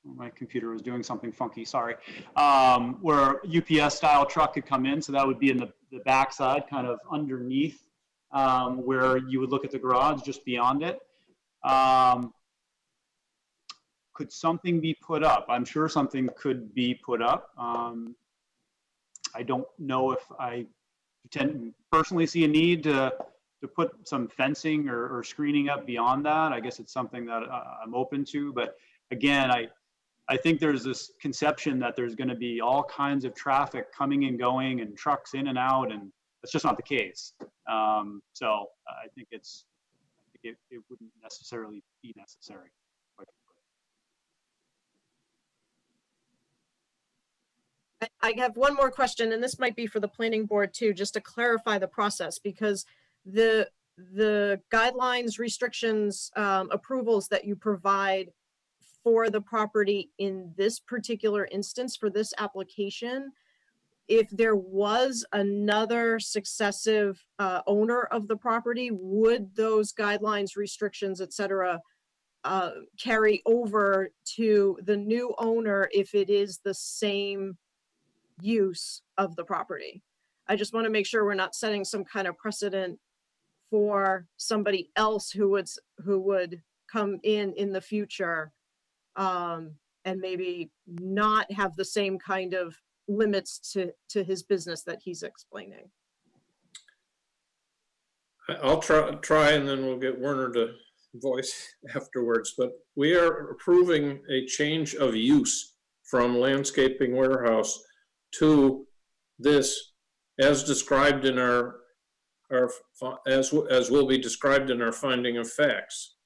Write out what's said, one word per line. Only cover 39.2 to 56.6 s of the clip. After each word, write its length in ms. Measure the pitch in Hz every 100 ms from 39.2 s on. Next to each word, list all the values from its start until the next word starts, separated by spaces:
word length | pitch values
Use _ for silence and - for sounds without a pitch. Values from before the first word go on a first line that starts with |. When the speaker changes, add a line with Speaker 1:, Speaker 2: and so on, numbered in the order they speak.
| 117
Speaker 1:
it's, 320 | 110 - - _ _ _ _ _ _
I 140 | _
think 240 | _ 117 113
it, 200 | _ 120
it 60 | _
wouldn't 220 | 123 113 113
necessarily 580 | 110 - - 120 107 104 _ _
be 100 | 117 110
necessary, 540 | - _ - 98 90 _ _ _ _ _
quite 120 | 95 _ _ _ _ _ _ _ _ _ _ _ _ _ _ _ _ _ _ _ _ _ _ _ _ _ _ _ _ _ _ _ _ _ _ _ _ _ _ _ _ _ _ _ _ _ _ _
frankly. 100 | 226 _
Speaker 2:
I, 60 | 226
I 140 | 220
have 160 | 254 226
one 180 | 277 277
more 160 | 269
question, 400 | 262 254 - 226
and 100 | 226
this 160 | 247 -
might 180 | 247 220
be 100 | 226
for 140 | 220
the 80 | 196
planning 360 | - 226 220 214
board 280 | 208 202
too, 200 | - 226
just 200 | 185 196
to 80 | 208
clarify 560 | - - 240 226 233 202
the 100 | 185
process, 500 | - 208 - 165 -
because 480 | 202 - 214 196 - _ _ _ 190
the, 440 | 202 226 220 - _ _ _
the 640 | 180 190 214 208 202 196 _
guidelines, 640 | 226 240 254 254 247 240 214
restrictions, 920 | 233 - 240 - 226 214 208 196 - 214
um, 340 | 202 190